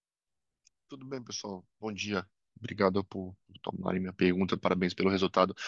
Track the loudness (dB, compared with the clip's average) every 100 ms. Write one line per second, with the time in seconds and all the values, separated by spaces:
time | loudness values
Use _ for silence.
0 | _ _ _ _ _ _ _ _ _ -16
1 | -10 -10 -10 -10 -10 -10 -14 _ -8 -6
2 | -2 -2 -4 _ _ -14 -8 2 4 4
3 | -2 -6 -10 -12 _ -12 -8 -4 -2 0
4 | -2 2 2 4 2 0 2 2 0 2
5 | 2 2 2 4 4 2